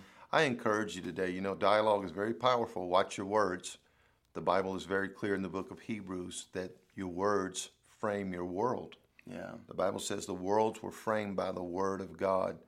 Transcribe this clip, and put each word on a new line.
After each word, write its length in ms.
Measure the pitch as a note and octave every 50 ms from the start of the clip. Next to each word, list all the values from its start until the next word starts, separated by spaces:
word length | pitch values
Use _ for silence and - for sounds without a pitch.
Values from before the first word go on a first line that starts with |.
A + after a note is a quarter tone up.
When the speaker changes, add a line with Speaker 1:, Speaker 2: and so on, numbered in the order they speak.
| F#2+ - - - - - -
Speaker 1:
I 100 | D3 D#3+
encourage 520 | C#3 A#2+ A#2 - A2+ G#2+ G#2+ G#2+ G2 F2+
you 80 | F#2+ F2+
today, 260 | F#2 E2 F2 F#2 F#2
you 120 | F2+ F#2
know, 120 | G2 G2 G2
dialogue 500 | E2+ G#2 G2 G#2 G#2+ G#2+ A2 G#2 G2+ G2
is 60 | F2
very 240 | D#2 F#2 G2+ A2 A#2+
powerful. 560 | - A#2+ B2+ B2 A#2+ A#2 A2+ - F#2+ F#2 F2+
Watch 280 | F2+ F#2 G2 - - -
your 100 | G2+ F#2+
words. 500 | G2+ G#2+ G#2 F#2 F2+ F#2 - - - - _ _ _ _ _ _ _ _ _ _ -
The 80 | F2
Bible 340 | E2 E2 F2 F#2+ F#2+ F#2+ F#2+
is 80 | F#2 E2
very 240 | E2+ F#2+ G2 G2 F#2+
clear 280 | F#2+ - - G#2 G2
in 80 | F#2+ G2
the 40 | F#2
book 220 | F2+ F#2+ F2+ -
of 100 | F#2+ F2+
Hebrews 680 | - - A2+ G#2+ G2 F#2 F#2+ F2+ F2+ F#2 F2+ - - - -
that 220 | G2 F2+ F#2 - - _ _ _
your 120 | G2+ F#2+ F#2
words 640 | F2 F2 F#2+ G2+ G#2 G2 F#2 F#2 - - - - - _ _ _ _ _
frame 340 | - G#2+ G#2 G2+ G2 F#2+ F2+
your 120 | F2 F2+
world. 500 | F#2 F2 F#2+ A2 B2+ A#2+ - E2 D#2+ - - _ _ _ - - -
Speaker 2:
Yeah. 240 | - F2 F2+ F#2+ - - - -
Speaker 1:
The 80 | -
Bible 240 | - F2+ F#2+ G#2 G2+
says 260 | - - G#2 G2+ G#2
the 80 | G2+ F#2+
worlds 480 | F#2 F2+ F#2 G2+ G#2+ A2 A2 A2 -
were 80 | - G2
framed 460 | F#2+ - - A2+ A2 G#2+ G#2+ G2+ G2
by 160 | F#2 F#2 F#2+
the 100 | F#2 F2+
word 400 | F2+ F2 F2 F#2 G2 F#2+ G2 F#2+
of 160 | F#2+ F2 E2 E2+
God. 400 | G2 F#2+ F#2+ F#2 F#2+ F#2 E2+ D#2+ -